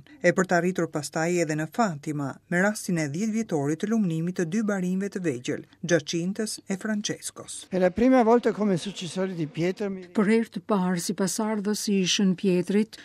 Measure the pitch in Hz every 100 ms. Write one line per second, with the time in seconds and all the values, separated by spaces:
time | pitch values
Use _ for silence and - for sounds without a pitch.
0 | - - 180 180 185 175 180 185 165 156
1 | 143 165 160 175 156 156 156 - 220 147
2 | 156 151 139 - - 175 196 214 - 170
3 | 151 151 220 220 220 160 139 160 208 226
4 | 190 160 170 185 170 208 208 202 180 185
5 | 196 196 175 120 120 131 - _ 165 170
6 | 147 170 175 202 214 - - 190 220 214
7 | 208 147 - - - - - 185 180 180
8 | 247 262 220 240 226 180 208 175 208 175
9 | 175 185 190 170 147 151 175 190 202 190
10 | 180 - 196 226 226 202 - 208 180 180
11 | - 180 196 - 214 214 196 214 - 196
12 | 175 - 196 175 196 180 175 202 220 -